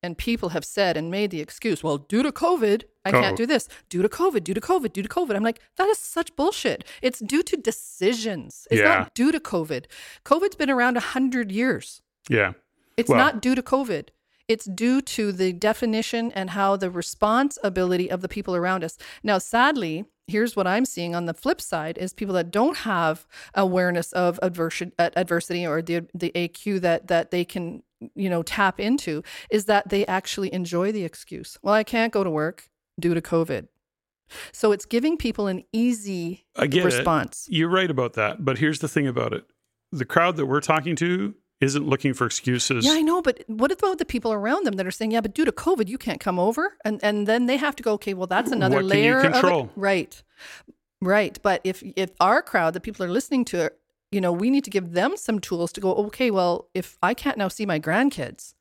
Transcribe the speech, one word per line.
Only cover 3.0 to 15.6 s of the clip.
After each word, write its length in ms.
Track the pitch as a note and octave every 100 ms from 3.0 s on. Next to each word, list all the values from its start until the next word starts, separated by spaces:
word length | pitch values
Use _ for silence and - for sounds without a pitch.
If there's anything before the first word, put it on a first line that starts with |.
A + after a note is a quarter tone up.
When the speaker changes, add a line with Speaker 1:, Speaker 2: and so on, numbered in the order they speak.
| F#3+
Speaker 1:
I 60 |
can't 220 | A3 G3
Speaker 2:
Oh. 40 | F#3+
Speaker 1:
do 80 | A#3+
this. 220 | C#4+ - - _
Due 120 | F3
to 80 | G#3
covid, 340 | - F#4 C4
due 100 | E3
to 80 | G3
covid, 300 | - F#4 B3
due 80 | F#3+
to 80 | G3
covid." 260 | - E4+ G3+
I'm 80 |
like, 180 | A3 A#3 _ -
That 100 | F#4+
is 80 | A4
such 380 | - - E4 -
bullshit. 480 | D#4 G#4 C4 D3+ - -
It's 180 | B3+ B3
due 220 | G#3+ C#4+
to 120 | - E4
decisions. 1080 | A3+ - - - F#3 A#3+ A3 F3+ - - -
It's 120 | A2+
Speaker 2:
Yeah. 60 | G2+ G2
Speaker 1:
not 140 | F2+ -
due 160 | C4
to 80 | D#4+
covid. 460 | - F3+ D#3 C3+ - - - - -
covid's 300 | D#4+ G4+ G4+
been 140 | C#4+
around 280 | C4 A#3+ A#3+
a 20 | - B3+
hundred 360 | C4 B3+ A3
years. 500 | G3 B3+ G#3 - - _ _ -
Speaker 2:
Yeah. 240 | A#2 G2 G2 _ _ _ -
Speaker 1:
It's 120 | A#3
Speaker 2:
Well 80 | A#3+
Speaker 1:
not 240 | C#4 B3+
due 140 | B3 C4
to 80 |
covid. 460 | B3+ C4 C4 D#3+ - _ _ _ _
It's 160 | A3 G3+
due 360 | F#3 A#3 C4
to 300 | C#4 - G#3
the 220 | F#3 F#3
definition 760 | F3